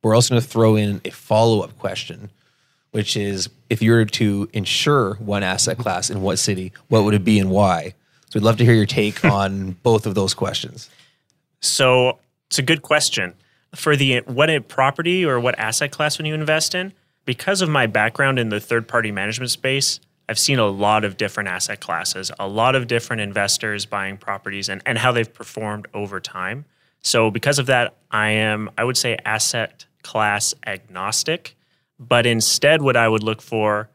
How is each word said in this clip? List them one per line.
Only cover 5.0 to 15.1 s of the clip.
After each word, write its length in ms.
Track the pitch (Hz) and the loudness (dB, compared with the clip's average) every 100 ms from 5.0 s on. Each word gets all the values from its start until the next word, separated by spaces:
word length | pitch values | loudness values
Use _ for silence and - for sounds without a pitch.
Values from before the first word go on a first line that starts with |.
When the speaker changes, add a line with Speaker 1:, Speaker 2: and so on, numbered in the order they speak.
| 101 101 | 2 -4
Speaker 1:
one 260 | 107 101 | -4 -2
asset 360 | 95 92 - 90 | -2 -2 -2 -2
class 320 | 117 90 - | -4 -4 -4
in 120 | 101 | -4
what 160 | 95 95 | -2 -2
city, 360 | - 95 92 - _ | -2 -4 -6 -14 _
what 140 | 113 104 | 2 4
would 80 | |
it 100 | 104 | 2
be 160 | 95 104 | 4 2
and 100 | 95 | 4
why? 440 | 92 98 87 90 - _ _ _ | 2 2 2 -4 -14 _ _ _
So 100 | - | 0
we'd 40 | |
love 140 | 107 110 | 2 4
to 80 | 120 | 6
hear 80 | 117 | 6
your 100 | 101 | 4
take 380 | - 107 - - | 0 -2 0 0
Speaker 2:
<laughs> 140 | 98 | 2
Speaker 1:
on 320 | 98 98 95 90 | 0 -2 -6 -2
both 220 | 120 113 107 | 2 2 2
of 100 | 98 | -2
those 180 | 95 | -2
questions. 560 | - 92 - - - - _ _ _ _ _ _ _ | -2 -4 -6 -10 -14 -20 _ _ _ _ _ _ _
Speaker 2:
So 580 | - - 131 127 127 - _ _ _ | -4 2 4 6 4 0 _ _ _
it's 120 | - | -4
a 40 | |
good 180 | 131 160 | 0 0
question. 520 | - 151 151 - 92 - _ _ _ | 2 2 2 -2 -6 -8 _ _ _
For 220 | - - 143 | -6 0 2
the, 240 | 135 123 - | 4 2 -2
what 240 | 123 156 | 0 2
a 100 | 156 | 2
property 680 | - - 135 143 170 | -2 0 0 2 -2